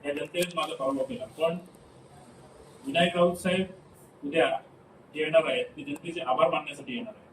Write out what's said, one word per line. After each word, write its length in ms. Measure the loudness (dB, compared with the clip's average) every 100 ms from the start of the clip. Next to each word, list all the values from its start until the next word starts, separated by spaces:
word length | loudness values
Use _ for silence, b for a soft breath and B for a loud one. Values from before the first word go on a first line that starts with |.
| -4
या 80 |
जनतेनेच 420 | -6 -4 -2 -2 -2
माझा 200 | -4 -2
पराभव 280 | -2 -2
केला. 220 | -4 -6 -10
पण 320 | 0 0 0 -8 -20 -20 -20 -20 -20 -20 -20 -20 -20 -20 -14 -2
विनायक 300 | 4 4 6
राऊत 200 | 4 4
साहेब 300 | 0 0 0 -6 -20 -20 -20 -12
उद्या 260 | -4 2 2 0 -8 -20 -20 -20 -18 -6
जे 80 |
येणार 280 | 4 4 4
आहेत, 140 | -2 -4
ते 180 | -8
जनतेचे 380 | -10 -8 -8 -8
आभार 280 | -2 4 4
मानण्यासाठी 440 | 2 -4 -12 -10
येणार 200 | -10 -10 -14
आहेत. 120 | -20